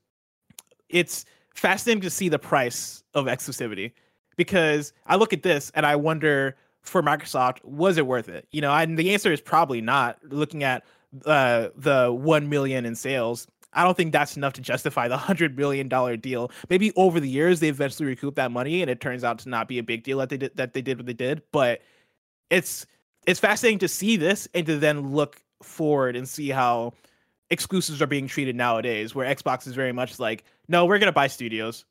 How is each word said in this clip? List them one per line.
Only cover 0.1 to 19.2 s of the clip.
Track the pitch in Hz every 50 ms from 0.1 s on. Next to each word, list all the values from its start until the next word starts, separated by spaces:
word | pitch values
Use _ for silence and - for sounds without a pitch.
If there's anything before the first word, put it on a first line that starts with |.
| _ _ _ _ _ _ _ _ _ - - _ _ _ _ _
it's | 165 175 165 - - - - _ _ _ _ _ -
fascinating | - - 185 190 - - 240 226 208
to | 185 170
see | - - 196
the | 175 151 139
price | - - 160 139 127 123 - - - - - - _ _ -
of | 147 135
exclusivity, | 120 123 - - 147 123 - 131 113 104 95 98 117 - _ _ _ _ _ _ _ _
because | - 170 - 196 175 160 151 151 151 143 - - _ _
I | - 170
look | 196 220 214
at | 196 147
this | - 185 156 139 - - -
and | 156 151
I | 147 147
wonder | 147 147 160 160 151 156 151 143 139 135 135 139 _ _ _ _ _
for | - - - 185
Microsoft, | 151 143 156 147 - - - 131 127 127 131 - -
was | - 139 147 180 196 180
it | 160 139
worth | 127 127 123 117 -
it? | 85 - - _
You | - 151
know, | 143 139 143
and | 156 165 160 165
the | 160 165 185 208
answer | 196 - 196
is | 156 -
probably | - - - 165 165 135 127 117
not. | 110 117 135 139 127 120 - - -
Looking | 147 139 147 151 147 165 147 139
at, | 135 127 113 - _ _ _ _ _ - 135 -
uh, | 151 156 139 131 123 120 117 113 - -
the | 139 139 147 139 131 123 123
one | 120 127 139 160 156 151 147 147
million | 147 143 135 135 131 127 120
in | 117 117
sales, | - - 131 135 127 113 117 120 117 - - _ _ _ _ -
I | 151 175
don't | 185 180
think | - 170 160
that's | 151 147 147 - -
enough | 147 143 135 -
to | -
justify | 127 - 123 127 - 147 - 139 120
the | 120 127
hundred | 123 - - 190 156 170 147 127
million | 131 143 143 139 139 135
dollar | 127 127 127 127 123 120
deal. | 113 - 131 127 117 120 - - - - -
Maybe | 180 185 214 220 -
over | 185 190 185 165 170
the | 143 131
years | 131 139 160 180 180 151
they | 165 156
eventually | 139 135 143 135 - - 156
recoup | 135 127 - - 143 139
that | 147 131 123
money, | 120 123 127 147 165 185
and | 175 131
it | 123 117
turns | - 139 123 123